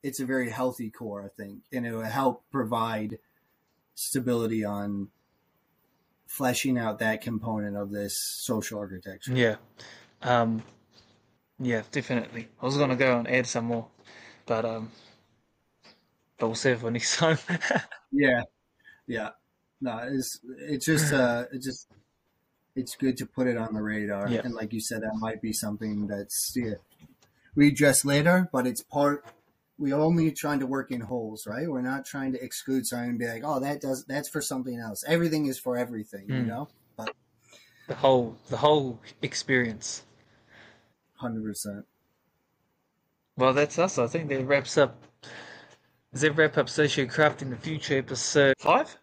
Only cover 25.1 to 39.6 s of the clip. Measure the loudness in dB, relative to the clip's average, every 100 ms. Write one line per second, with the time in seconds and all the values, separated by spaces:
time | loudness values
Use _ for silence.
25.1 | -4 -6 -6 -4 -4 -4 -4 -4 -4 -4
26.1 | -6 -6 -6 -4 -2 -4 -6 _ _ -20
27.1 | _ _ _ _ 6 6 8 6 6 4
28.1 | 4 6 4 4 0 0 -2 -6 2 2
29.1 | 2 -6 _ _ _ _ -6 0 2 4
30.1 | 4 2 0 -2 0 0 -2 -4 -6 -4
31.1 | -6 -6 -10 -8 -6 -4 -2 -2 -4 -6
32.1 | -6 -4 -4 -6 -8 -2 -2 0 -4 -4
33.1 | -4 -4 -4 -4 -2 -2 -4 -4 -6 -4
34.1 | -6 -4 -6 -4 -4 -4 -6 -8 -8 0
35.1 | 2 2 2 0 -2 -2 -2 -2 -6 -10
36.1 | -12 -4 -2 -2 -4 -10 _ _ -12 -12
37.1 | -12 _ _ _ -20 _ _ -10 2 6
38.1 | 6 4 -6 -8 2 6 6 2 -6 -16
39.1 | -8 -6 -6 2 2